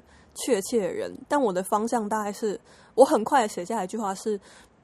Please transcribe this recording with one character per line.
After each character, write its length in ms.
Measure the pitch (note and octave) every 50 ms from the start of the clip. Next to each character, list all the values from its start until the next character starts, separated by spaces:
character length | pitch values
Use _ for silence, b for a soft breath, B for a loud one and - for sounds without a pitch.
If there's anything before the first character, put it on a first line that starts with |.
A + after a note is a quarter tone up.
| b b b b b b _
确 260 | - - - B3 G3
切 220 | F#3+ - C4 A3+ F#3+
的 100 | E3 -
人， 180 | G#2 G2 F2 F2+ - - -
但 120 | D4 D4
我 100 | C4+ G#3
的 120 | F#3 F3+ F#3+
方 260 | - A3 G#3 G#3+ A#3
向 180 | C4 A#3 G#3+
大 160 | G#3 A3 G#3+ G#3
概 80 | G3+
是， 300 | G#3 - A#3 G#3+ - - B B B B B B B
我 80 | - C4+
很 220 | - D#4 G#3 -
快 240 | - D4+ C4+ A3+ G#3
写 160 | - - F3
下 140 | - A3+ A3+
来 60 | F#3
一 20 |
句 100 | F3+ -
话 180 | A3+ A3 F#3+ F#3+
是， 240 | F#3 - A3 G#3+ G3+ B B B B B B _ _